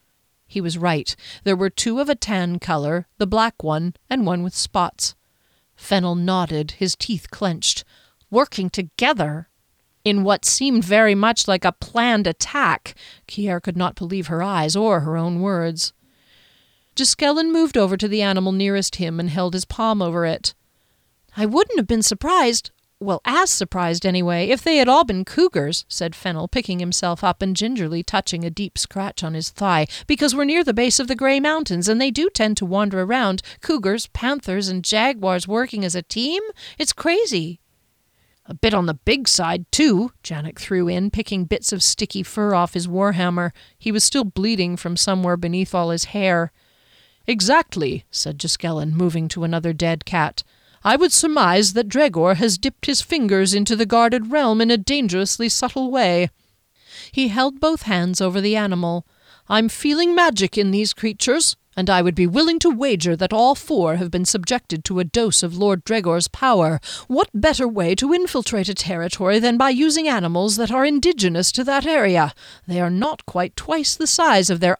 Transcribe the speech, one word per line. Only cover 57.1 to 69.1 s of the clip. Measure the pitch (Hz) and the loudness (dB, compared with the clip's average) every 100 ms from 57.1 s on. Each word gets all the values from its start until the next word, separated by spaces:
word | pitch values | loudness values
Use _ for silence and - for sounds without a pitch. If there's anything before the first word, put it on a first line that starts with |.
He | - 262 | -2 0
held | 208 269 269 | 2 0 0
both | 311 320 | 0 0
hands | - 180 175 180 | 0 0 0 0
over | 185 190 | 0 0
the | 202 | 0
animal. | 214 208 175 170 170 - _ _ - - | 0 0 0 -2 -4 -6 _ _ -20 -2
"I'm | 208 226 | 0 2
feeling | - 294 302 349 | 0 0 2 4
magic | 349 339 214 196 - | 4 4 2 0 0
in | 196 | 0
these | 196 214 | 0 -2
creatures, | - 220 208 - 285 320 - _ - | -2 -4 -2 0 2 0 -2 _ -4
and | 185 | 2
I | 185 | 2
would | 175 170 | 2 2
be | 175 | 2
willing | 202 320 330 | 2 2 2
to | 349 | 2
wager | 240 277 196 170 | 2 0 0 0
that | 165 185 | 0 0
all | 214 240 | 4 4
four | 277 - 240 170 165 | 2 0 0 2 0
have | 180 | -2
been | 180 | -2
subjected | 180 214 175 247 - 160 | -2 -2 -2 -4 -4 -8
to | - 180 | -4 -2
a | |
dose | 180 233 226 - | 0 0 2 2
of | 180 175 | 0 0
Lord | 202 190 | 0 0
Dregor's | - 220 175 170 170 | 0 -2 0 0 -2
power. | - 262 220 160 160 - - - | 0 2 4 4 0 -6 -14 -4
What | 254 - | 0 0
better | 208 311 285 247 | 2 2 2 0
way | 208 170 | 0 0
to | 190 269 | 0 2
infiltrate | 349 359 277 220 220 185 | 2 0 -2 -2 -2 -2
a | |
territory | 190 165 175 170 | -4 -4 -4 -4